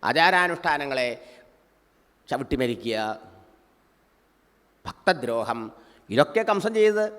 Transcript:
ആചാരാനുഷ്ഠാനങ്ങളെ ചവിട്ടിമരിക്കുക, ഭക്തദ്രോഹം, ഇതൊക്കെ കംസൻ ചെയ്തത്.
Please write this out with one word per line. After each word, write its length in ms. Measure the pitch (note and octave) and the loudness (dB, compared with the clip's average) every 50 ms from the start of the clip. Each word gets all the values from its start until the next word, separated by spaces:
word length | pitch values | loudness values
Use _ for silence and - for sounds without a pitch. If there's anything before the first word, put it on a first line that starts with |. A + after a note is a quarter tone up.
| - | 0
ആചാരാനുഷ്ഠാനങ്ങളെ 1400 | F2+ B2 D3+ E3 F3+ F#3 F3+ F3+ F3 E3+ - - F3 D3+ D3 C#3+ C#3 C3+ C3 B2+ B2 A#2 - - - - - - _ _ _ _ _ _ _ _ _ _ _ _ _ _ _ _ - | 0 2 4 4 6 6 4 2 2 -2 -2 -2 -2 -2 -2 -2 -4 -2 -2 -2 -2 -4 -8 -14 -20 -20 -20 -20 _ _ _ _ _ _ _ _ _ _ _ _ _ _ _ _ -6
ചവിട്ടിമരിക്കുക, 920 | - B2+ C3+ C3 - B2+ C3 A#2+ A#2+ - - A#2 A2 G#2+ G#2+ G#2+ A2 - - - - - - _ _ _ _ _ _ _ _ _ _ _ _ _ _ _ _ _ _ _ _ _ _ _ _ _ _ _ _ | -6 -6 -4 -4 -2 0 0 0 -2 -4 -4 -4 -4 -2 -2 -4 -6 -8 -10 -20 -20 -20 -20 _ _ _ _ _ _ _ _ _ _ _ _ _ _ _ _ _ _ _ _ _ _ _ _ _ _ _ _
ഭക്തദ്രോഹം, 840 | - - - _ - F#3 D3+ B2 A#2 A#2 A#2 A2 G#2+ A#2 A#2 A2+ A2 - - - - - - _ _ | -18 -18 -4 _ 0 0 0 -2 -4 -4 -4 -2 -4 -4 -6 -6 -12 -14 -18 -20 -20 -20 -20 _ _
ഇതൊക്കെ 320 | G2+ A#2+ C#3+ D3 - A3 | 2 2 2 4 4 -2
കംസൻ 320 | A3 A3+ G#3 G3+ F3 A3 A3+ | 2 2 0 0 0 -2 2
ചെയ്തത്. 400 | A3 G#3+ G#3+ G#3 G#3 G#3+ G#3+ G#3+ | 4 4 4 4 2 -2 -2 -4